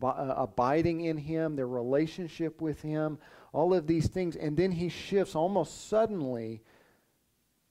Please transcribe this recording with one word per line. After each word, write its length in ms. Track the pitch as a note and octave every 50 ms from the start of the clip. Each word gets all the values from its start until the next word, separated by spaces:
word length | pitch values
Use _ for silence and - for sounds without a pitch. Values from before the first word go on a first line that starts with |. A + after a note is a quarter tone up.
| B2+
uh, 300 | B2+ C3 D3+ D3 C3+ C3+
abiding 680 | - C3 B2 - - A#2+ B2+ C#3+ D#3+ E3 E3+ E3+ E3 E3+
in 160 | E3 D#3 D3+
him, 380 | C#3 D3+ D#3+ D#3+ D#3+ D#3+ D3+
their 120 | C#3 C3 B2
relationship 920 | B2+ B2 A#2 B2 C3+ C#3+ D#3 D#3+ - - F#3 D#3+ - - E3 D#3 D#3+ - D#3+
with 180 | D#3+ C#3+ -
him, 380 | - D3+ D3+ D#3 D#3 D#3 D3+ - - - - - - - -
all 220 | C#3 D#3 F3 F#3
of 120 | F3+ D#3
these 220 | D3+ E3 E3 D3+ G3
things. 260 | - F#3 F#3 E3+ -
And 220 | - - D3+ D3+
then 160 | D3 F3 F#3+ F3+
he 160 | E3 F3 E3+
shifts 460 | - - - - F#3+ G3+ F#3 - -
almost 560 | D#3 D#3+ F#3 G3+ F#3+ D#3 - - - - -
suddenly 720 | G#3 G#3+ A3+ A3 G#3+ F#3 D3 C3 B2+ A#2 A2+ A2 A2+ A2 - _ _ _ _ _ _ _ _ _ _ _ _ _ _ _ _ _ _ _ _ _